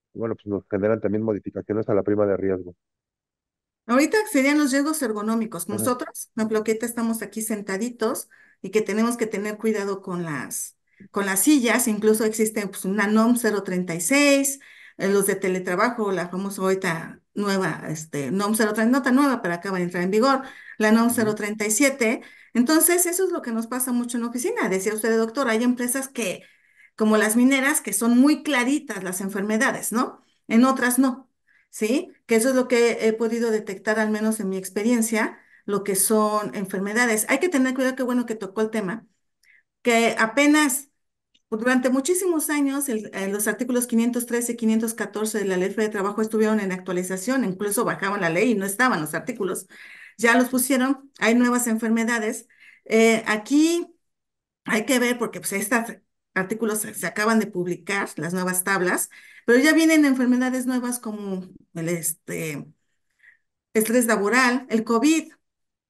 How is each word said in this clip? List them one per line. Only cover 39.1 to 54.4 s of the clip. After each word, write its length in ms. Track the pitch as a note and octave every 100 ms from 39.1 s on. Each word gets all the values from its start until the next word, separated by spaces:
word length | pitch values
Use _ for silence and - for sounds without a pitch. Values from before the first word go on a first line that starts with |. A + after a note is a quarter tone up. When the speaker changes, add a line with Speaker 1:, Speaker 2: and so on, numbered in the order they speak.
| _ _ _ _ _ _ _
Speaker 2:
que 340 | A#3+ A#3 A#3 -
apenas 720 | A3 A#3+ D4 D4+ D4 - - _ _ _ _ _ -
durante 400 | A3 B3 B3+ B3+
muchísimos 600 | C4+ C4+ F4+ F#4 D#4 D4+
años 380 | D4 C#4 C#4 C#4+
el, 200 | A3 G#3
eh, 140 | F#3+ G3
los 200 | G#3 A3
artículos 380 | G#3+ B3 B3 A#3+
quinientos 400 | A3+ A#3 A#3+ A#3+
trece 260 | A#3+ A#3
y 40 | A#3
quinientos 380 | A3 A3 A3+
catorce 440 | A3 G3+ G#3 A3 G#3+
de 80 | G3
la 100 | F3+
Ley 120 | F#3
Federal 160 | A3+ G#3+
de 40 |
Trabajo 300 | G#3 G3 G#3+
estuvieron 380 | A3 A3 G#3+ G#3+
en 120 | F#3+
actualización, 720 | F3+ F#3 F3+ F3+ F#3 B3 C4
incluso 400 | G3 F3+ G#3 B3
bajaban 360 | F#3 E3 G3 G3+
la 80 | E3+
ley 220 | E3+ B3
y 20 | G3+
no 100 | G3
estaban 340 | G3 B3+ F#3
los 140 | D3+
artículos, 540 | D#3+ - A3+ F#3 F#3 - - - - - -
ya 180 | A#3 B3
los 100 | B3
pusieron, 600 | B3+ B3+ C4 C4 C#4 - -
hay 140 | A3 A#3+
nuevas 300 | A#3+ B3 A#3+
enfermedades. 800 | A3 A3+ A3+ A3+ A#3 G#3+ - - _ - _ -
Eh, 380 | A3 A3+ A3 -
aquí 640 | G#3+ G#3+ C#4+ E4 E4+ - _ _ _ _ _